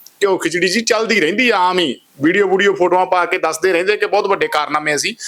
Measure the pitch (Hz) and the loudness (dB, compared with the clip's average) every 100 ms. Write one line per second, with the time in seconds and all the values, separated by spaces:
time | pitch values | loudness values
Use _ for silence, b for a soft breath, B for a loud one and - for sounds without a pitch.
0 | - - 196 180 160 170 180 220 226 220 | -20 -4 0 0 -2 -2 -2 -2 -2 -2
1 | 226 214 156 208 247 196 180 185 151 110 | 0 0 0 0 0 2 2 0 -2 -6
2 | _ - 151 202 190 190 202 185 180 180 | _ -2 0 2 2 2 2 2 2 2
3 | 185 180 170 180 160 - 185 170 190 202 | 2 0 0 -2 -2 0 0 2 0 -2
4 | 208 202 196 180 156 151 143 151 151 147 | 0 0 0 -2 0 0 0 -2 -2 -2
5 | 185 233 | -4 -6